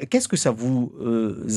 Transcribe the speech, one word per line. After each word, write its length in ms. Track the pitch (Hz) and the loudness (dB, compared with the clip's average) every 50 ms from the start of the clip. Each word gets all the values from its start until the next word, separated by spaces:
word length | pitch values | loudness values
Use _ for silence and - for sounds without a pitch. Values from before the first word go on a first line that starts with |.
| 147 - | 0 0
qu'est-ce 160 | - 254 247 | 0 0 2
que 100 | - 185 | 0 0
ça 140 | - - 139 | 0 2 0
vous, 420 | 117 110 120 127 131 123 123 - - - | 0 0 0 0 2 0 0 -2 -4 -4
euh, 460 | - 120 117 113 110 104 98 - - 110 107 | -2 0 2 2 2 0 -2 -4 -4 0 2